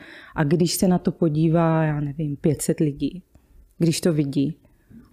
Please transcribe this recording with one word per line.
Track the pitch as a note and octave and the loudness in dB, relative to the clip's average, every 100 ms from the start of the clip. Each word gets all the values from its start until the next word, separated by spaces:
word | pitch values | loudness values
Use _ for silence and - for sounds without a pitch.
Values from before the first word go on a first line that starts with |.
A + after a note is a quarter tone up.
| - - - - | -16 -20 -10 -4
a | |
když | D3 D#3+ E3+ | 0 2 0
se | - F#3+ | 0 2
na | F3+ | 2
to | - | 0
podívá, | - E3 D3+ E3 E3 E3 D#3+ | 0 0 2 2 2 2 2
já | D#3 D3 | 0 -2
nevím, | D3 C#3 D3+ C#3+ | -4 -6 -6 -2
pět | E3 C#3 | 0 0
set | - D#3+ | -2 0
lidí, | D#3 C#3+ C#3+ F3+ - _ _ - - - | -2 -2 -6 -8 -18 _ _ -20 -16 -2
když | E3+ D#3+ | 0 2
to | F#3 | 0
vidí | D3+ C#3 C#3 C#3 - _ _ _ - - | 0 0 0 -2 -4 _ _ _ -20 -6